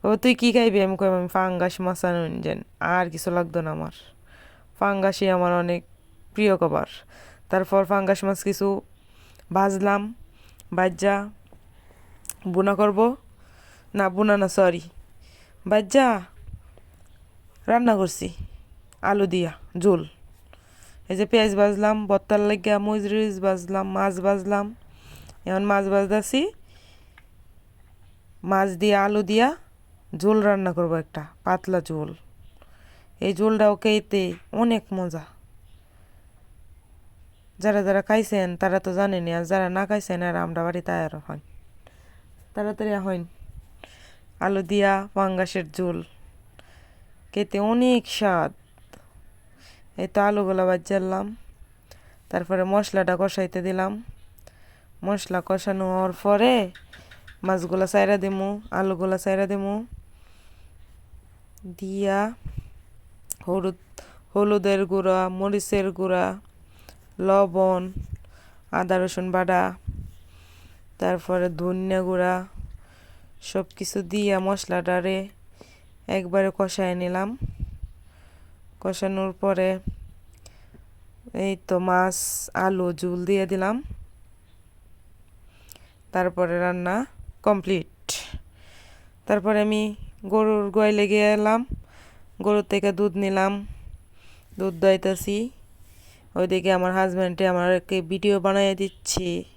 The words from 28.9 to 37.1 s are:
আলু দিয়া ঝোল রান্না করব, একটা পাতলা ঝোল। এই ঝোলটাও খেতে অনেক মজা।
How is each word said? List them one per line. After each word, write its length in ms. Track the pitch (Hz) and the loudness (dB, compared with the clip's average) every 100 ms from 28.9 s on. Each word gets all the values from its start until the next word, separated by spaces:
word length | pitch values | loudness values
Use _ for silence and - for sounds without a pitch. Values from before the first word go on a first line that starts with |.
| 202 202 | 4 4
আলু 180 | 208 | 2
দিয়া 340 | 196 214 247 339 - - - - - 156 | 2 4 2 0 -14 -20 -20 -20 -16 -2
ঝোল 240 | 190 214 | 2 4
রান্না 320 | 208 196 185 | 4 2 0
করব, 200 | 170 170 | 0 0
একটা 320 | 160 156 - 151 - | -2 -4 -12 -12 -8
পাতলা 380 | - 185 - 185 | -2 -2 0 -2
ঝোল। 320 | 156 160 151 160 - - - - - - - - - - | -2 -6 -6 -10 -20 -20 -20 -20 -20 -20 -20 -20 -20 -6
এই 140 | 190 | -4
ঝোলটাও 420 | 180 220 220 208 202 | 0 2 6 4 4
খেতে 580 | 220 214 208 202 185 170 - | 2 2 0 -2 -2 -6 -8
অনেক 320 | - 233 220 - | 0 2 2 -2
মজা। 300 | 190 180 160 - - - - - - - - - - - - - - - - _ - - | -6 -4 -6 -14 -20 -20 -20 -20 -20 -20 -20 -20 -20 -20 -20 -20 -20 -20 -20 _ -20 -20